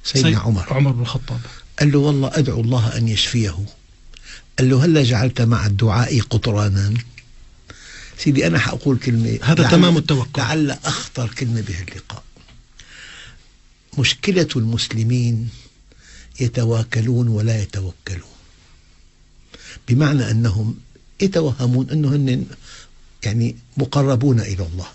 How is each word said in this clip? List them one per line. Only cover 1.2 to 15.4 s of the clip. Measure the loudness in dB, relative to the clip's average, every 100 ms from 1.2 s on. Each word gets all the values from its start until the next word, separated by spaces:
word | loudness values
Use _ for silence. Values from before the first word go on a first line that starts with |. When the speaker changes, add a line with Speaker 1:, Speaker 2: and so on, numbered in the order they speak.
| -6 -8 -10 -18 -18 0
Speaker 1:
قال | 2
له: | 4
"والله | 2 2 0
أدعو | 0 0 0
الله | 0 2 0 0
أن | 0
يشفيه." | 0 0 0 -2 -4 -10 -12 -20 -20 -20 -20 -20 -20 -12 0
قال | 4
له: | 4
"هلا | 4 4
جعلت | 4 2 0 2
مع | 2 2
الدعاء | 0 2 2 2 2 0
قطرانا؟" | 0 -2 0 0 0 0 0 -2 -6 -20 -20 -20 -20 -20 -20 -20 -20 -20 -20 -4
سيدي، | 0 2 2
أنا | 0
حأقول | -2 -2 0 0
كلمة | 0 0 0 0
Speaker 2:
هذا | 2 4
Speaker 1:
لعل، | 6
Speaker 2:
تمام | 6 6 4
التوكل. | 2 0 0 -2
Speaker 1:
لعل | -2 0 0
أخطر | -2 -4 -6 -6 -6 -6
كلمة | -4 -4 -2
بهاللقاء. | -4 -8 -10 -14 -16 -18 -18 -20 -20 -20 _ -20 -20 -20 -20 -20 -20 -20 -20 _ _ _ _ -2
مشكلة | -2 0 0 2 0
المسلمين | 0 -2 -2 -4 -2 0 0 0 -2